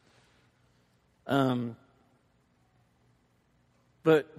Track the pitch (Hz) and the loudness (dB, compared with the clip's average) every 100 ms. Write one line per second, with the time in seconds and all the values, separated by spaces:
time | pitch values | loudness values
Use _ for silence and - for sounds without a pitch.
0 | _ _ _ _ _ _ _ _ _ _ | _ _ _ _ _ _ _ _ _ _
1 | _ _ - 139 131 123 117 113 _ _ | _ _ -4 -2 0 -2 -6 -12 _ _
2 | _ _ _ _ _ _ _ _ _ _ | _ _ _ _ _ _ _ _ _ _
3 | _ _ _ _ _ _ _ _ _ _ | _ _ _ _ _ _ _ _ _ _
4 | 160 156 139 | 2 2 0